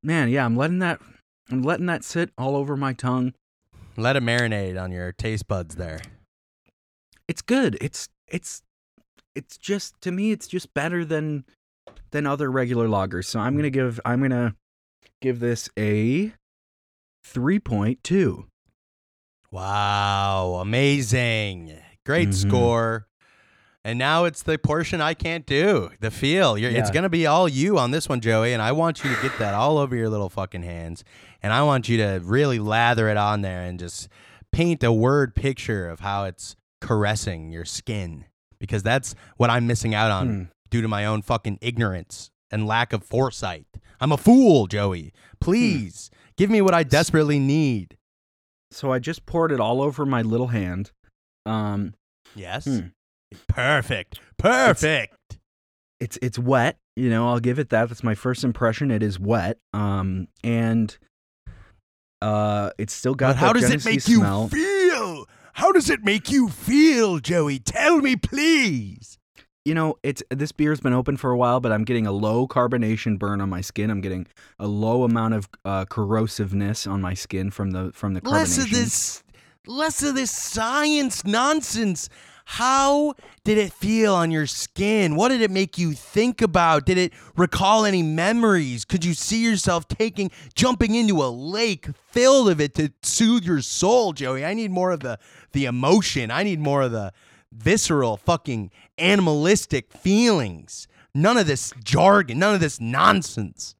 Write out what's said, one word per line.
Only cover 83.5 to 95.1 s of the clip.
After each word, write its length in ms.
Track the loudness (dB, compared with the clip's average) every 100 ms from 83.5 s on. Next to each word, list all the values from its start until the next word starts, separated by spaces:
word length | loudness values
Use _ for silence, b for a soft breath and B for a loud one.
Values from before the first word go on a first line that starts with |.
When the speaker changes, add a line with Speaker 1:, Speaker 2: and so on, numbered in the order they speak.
| 2
Speaker 2:
it 140 | 2
feel 420 | -4 -2 2 4
on 160 | 4 2
your 160 | 0 -2
skin? 720 | -6 -10 -2 0 2 2 2
What 140 | 2
did 100 | 2
it 100 | 2
make 280 | 0 -2 -2
you 160 | -4
think 460 | -4 -4 0 0 2
about? 460 | 2 4 4 4 2
Did 100 | 2
it 160 | 0 B B 0
recall 480 | 0 2 4 4
any 200 | 4 2
memories? 800 | 0 0 0 2 4 2 0 -6
Could 200 | -2 -2
you 100 | 0
see 280 | -2 -2 0
yourself 460 | 2 2 0 -2 -4
taking, 420 | -2 -2 -2 -6 B -12
jumping 400 | 0 2 4 2
into 300 | 4 4 2
a 20 | 0
lake 600 | -2 -8 -2 -2 -2 -8 -14 _
filled 400 | 4 6 8 6
of 120 | 4
it 160 | 0 0
to 160 | -2 -2
soothe 400 | -4 2 4 4
your 180 | 2 -2
soul, 500 | -2 0 4 4 2
Joey? 320 | -2 -4 -4
I 100 | -4
need 160 | -4 -4
more 220 | -2 -2
of 80 | -2
the, 180 | -6